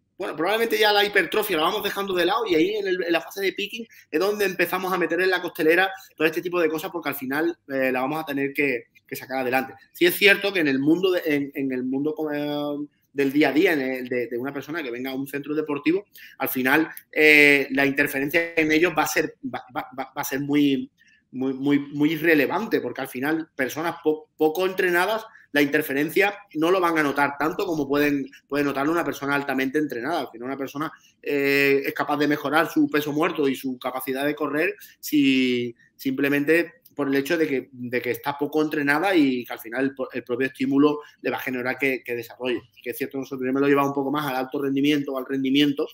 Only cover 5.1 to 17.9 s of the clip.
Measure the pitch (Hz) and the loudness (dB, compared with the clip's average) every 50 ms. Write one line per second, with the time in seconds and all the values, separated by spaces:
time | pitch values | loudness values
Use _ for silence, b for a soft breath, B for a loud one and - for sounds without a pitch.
5.1 | 170 170 185 190 185 175 - 170 - - 165 156 170 180 190 190 B B B B | 0 0 2 2 0 0 -2 -6 -6 0 2 2 4 4 2 0 B B B B
6.1 | _ - 156 165 160 180 165 180 170 180 165 151 156 156 175 185 - 175 156 147 | _ -2 0 0 0 -2 -4 -4 0 0 0 0 0 -2 -6 -6 -8 -6 -6 -6
7.1 | 135 - 135 127 135 147 160 170 170 - _ - 135 135 131 131 127 127 131 135 | -6 -6 -6 -6 -4 -2 -2 -2 -4 -6 _ -8 -4 -2 0 0 0 0 -2 -2
8.1 | 151 160 156 147 139 135 139 139 139 151 147 139 127 117 - _ _ _ _ _ | -4 -4 -6 -6 -4 -4 -4 -2 -2 -2 -2 0 -2 -4 -6 _ _ _ _ _
9.1 | 131 - 127 - 127 135 131 123 123 131 127 - b b b b _ - 170 175 | -14 -12 -10 -8 -6 -4 -2 0 0 0 0 -2 b b b b _ 2 2 2
10.1 | 185 - 202 196 202 202 - 202 196 185 160 143 135 135 139 147 165 180 185 190 | 4 6 6 6 6 6 4 0 0 2 2 2 2 2 2 2 4 4 4 2
11.1 | 180 175 - 160 147 143 143 139 - 151 135 135 131 127 127 127 131 135 143 151 | 2 0 0 0 0 0 0 -4 -4 -4 -4 -4 -2 -4 -2 -2 -2 -2 -2 -2
12.1 | 156 156 156 151 147 147 147 147 147 147 147 147 147 143 147 - _ _ _ _ | -2 -2 -4 -4 -4 -4 -4 -4 -4 -4 -4 -4 -4 -6 -8 -10 _ _ _ _
13.1 | _ 139 143 139 135 147 151 139 127 147 190 185 165 143 131 131 131 127 127 123 | _ 0 0 2 4 4 4 4 4 4 4 4 2 2 0 -2 -4 -6 -6 -4
14.1 | 131 123 120 - 123 117 127 139 143 143 127 147 151 170 151 123 117 120 127 135 | -2 -2 -2 -2 -4 -6 -6 -6 -6 -8 -10 -8 -8 -8 -8 -8 -8 -8 -8 -6
15.1 | 131 131 139 135 - 139 139 143 151 151 151 151 143 143 - 156 170 196 - _ | -6 -6 -6 -6 -8 -8 -6 -4 -4 -4 -2 -2 -4 -2 0 0 0 0 -2 _
16.1 | B B B B B B 135 123 - 131 127 131 139 156 160 B B B B _ | B B B B B B -6 -4 -2 0 2 4 4 4 2 B B B B _
17.1 | - - 151 151 151 147 147 143 143 139 135 - 131 139 139 139 | 0 4 6 8 10 10 8 8 6 6 2 0 0 0 0 2